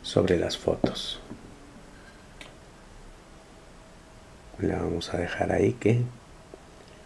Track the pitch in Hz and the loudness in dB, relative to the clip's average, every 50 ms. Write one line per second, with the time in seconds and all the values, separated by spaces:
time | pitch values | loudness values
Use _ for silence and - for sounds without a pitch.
0 | - - - - 92 90 90 85 85 85 - - - - - - - - - - | -8 2 2 4 4 6 4 2 2 -2 -4 -2 0 -2 0 2 0 0 0 -4
1 | - - - - - - - - - - - - - - - - - - - - | -8 -8 -10 -10 -12 -16 -16 -16 -16 -20 -20 -20 -20 -20 -20 -20 -20 -20 -20 -20
2 | - - - - - - - - - - - - - - - - - - - - | -20 -20 -20 -20 -20 -20 -20 -18 -18 -18 -18 -20 -20 -20 -20 -20 -20 -20 -20 -20
3 | - - - - - - - - - - - - - - - - - - - - | -20 -20 -20 -20 -20 -20 -20 -20 -20 -20 -20 -20 -20 -20 -20 -20 -20 -20 -20 -20
4 | - - - - - - - - - - - - 95 87 87 87 85 85 85 85 | -20 -20 -20 -20 -20 -20 -20 -20 -20 -18 -6 -2 0 0 0 0 0 -2 -2 -2
5 | 85 - - 87 87 87 - - 90 87 90 90 90 107 117 - - 104 117 120 | -4 -4 -2 -2 -2 -2 0 -2 0 2 4 4 4 4 4 4 4 6 6 6
6 | 123 123 - - - - - - - - - - - - - - - - - - | 4 0 -4 -12 -20 -20 -20 -20 -20 -20 -20 -20 -20 -20 -20 -20 -20 -20 -20 -20
7 | - | -20